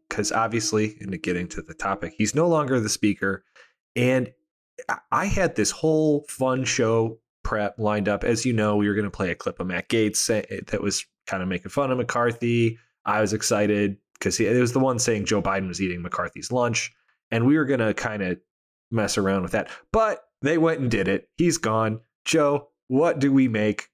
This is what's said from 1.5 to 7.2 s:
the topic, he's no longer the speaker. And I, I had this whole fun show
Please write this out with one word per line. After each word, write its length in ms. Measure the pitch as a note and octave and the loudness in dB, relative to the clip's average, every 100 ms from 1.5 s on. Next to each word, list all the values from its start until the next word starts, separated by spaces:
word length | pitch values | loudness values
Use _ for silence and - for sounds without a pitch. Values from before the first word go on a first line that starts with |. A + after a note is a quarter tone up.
| - | -8
the 140 | - E2 | -12 -8
topic, 400 | G2 G2 E2+ - | -4 -4 -6 -2
he's 160 | G#2+ | -2
no 140 | C#3 E3+ | 2 2
longer 320 | D#3+ C#3+ C3 | 2 2 0
the 100 | G#2 | 0
speaker. 560 | - G#2+ G2 G2 F#2+ - - - _ _ - | 0 0 0 -2 -4 -10 -20 -20 _ _ -2
And 380 | B2 C3 B2+ - _ _ _ - - | 2 2 -2 -8 _ _ _ -12 -8
I, 80 | - - | -8 -4
I 140 | C3 G3 | -2 0
had 280 | G3 F3 - | 2 0 0
this 140 | - | -2
whole 560 | - D#3+ D#3 D#3 D3 D3+ | 0 0 2 4 2 -2
fun 340 | - C3 B2+ | -4 -2 0
show 560 | A#2+ - A2+ A2+ A2+ A2+ | -2 0 2 2 0 -4